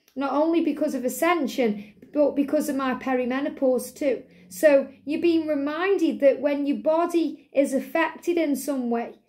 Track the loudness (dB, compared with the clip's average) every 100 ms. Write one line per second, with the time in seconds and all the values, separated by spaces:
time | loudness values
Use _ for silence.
0 | _ -8 -4 0 2 2 0 0 -2 -2
1 | -4 -2 0 0 -2 0 -2 -2 -10 -20
2 | -8 0 2 2 0 0 -2 -2 -2 -4
3 | -2 -2 0 -2 -4 0 0 0 -2 -4
4 | -2 -2 -6 -20 -20 2 6 6 2 -10
5 | -8 -2 2 2 0 -2 -2 -2 0 2
6 | 0 4 4 4 0 -2 -2 -2 0 0
7 | 2 0 -2 -4 -6 0 2 0 -4 -2
8 | -2 -4 -4 0 0 -2 -2 -4 -2 -4
9 | -4 -12